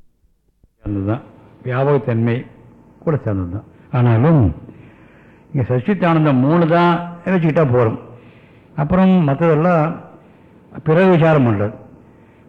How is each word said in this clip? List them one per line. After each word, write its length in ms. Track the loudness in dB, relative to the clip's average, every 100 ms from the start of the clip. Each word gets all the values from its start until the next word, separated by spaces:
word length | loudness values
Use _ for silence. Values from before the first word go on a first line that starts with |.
| _ _ _ _ _ _ _ _
சேர்ந்தது 220 | -8 -6 -4
தான். 160 | -6 -8 -20 -20 -14
வியாபகத்தன்மை 840 | -6 -2 0 0 -2 -2 -2 -4 -8 -20 -20 -20 -20 -12
கூட 160 | -6 -6
சேர்ந்தது 280 | -4 -6 -6
தான். 120 | -10 -14 -20 -8
ஆனாலும் 800 | -2 2 2 2 2 2 -2 -14 -20 -20 -20 -20 _ -20 -20 -10
இங்க 220 | -6 -4 -2
சச்சித்தானந்தம் 640 | -2 -2 0 0 2 2
மூணு 280 | 2 2 2
தான் 500 | 2 2 0 -6 -10 -4
வச்சுக்கிட்டா 400 | -2 0 0 2
போறோம். 260 | 2 0 -2 -12 -20 -20 -20 -20 -20 _ -8
அப்புறம் 520 | -2 2 4 4 2
மத்ததெல்லாம் 680 | 0 0 2 2 2 0 -6 -14 -20 -20 _ -20 -20 -20 -8
பிறகு 260 | 0 2 4
விசாரம் 380 | 4 4 4 2
பண்றது. 260 | 0 -4 -8 -20 -20 -20 -20 -20 _